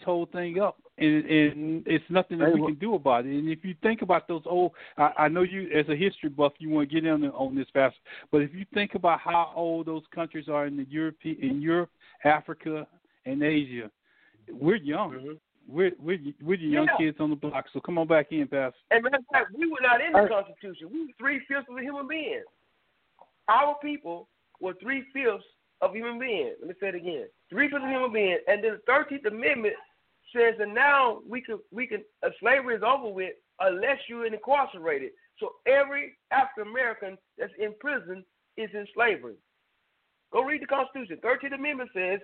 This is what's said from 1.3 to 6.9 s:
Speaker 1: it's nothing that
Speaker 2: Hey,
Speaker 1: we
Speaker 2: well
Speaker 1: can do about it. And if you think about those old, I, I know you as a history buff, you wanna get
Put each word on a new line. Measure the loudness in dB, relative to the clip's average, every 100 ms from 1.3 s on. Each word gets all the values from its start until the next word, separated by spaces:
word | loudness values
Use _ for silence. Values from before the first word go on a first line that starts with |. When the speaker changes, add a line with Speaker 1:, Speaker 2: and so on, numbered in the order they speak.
| 4 4 2 -4 -4 0
Speaker 1:
it's | 0 2
nothing | 0 2 2
that | 4
Speaker 2:
Hey, |
Speaker 1:
we | 4
Speaker 2:
well | 2
Speaker 1:
can | -2
do | -2 0
about | 4 2 2
it. | -2
And | -2
if | -4 -6
you | -2
think | 0 0
about | 2 0 0
those | -6 -2
old, | 0 0 -2 -10 2
I, | 2 4
I | 2
know | 4
you | 0 0 -2 0
as | 2
a | 2
history | 0 0 -6
buff, | 2 0 0
you | -2
wanna | 0
get | 2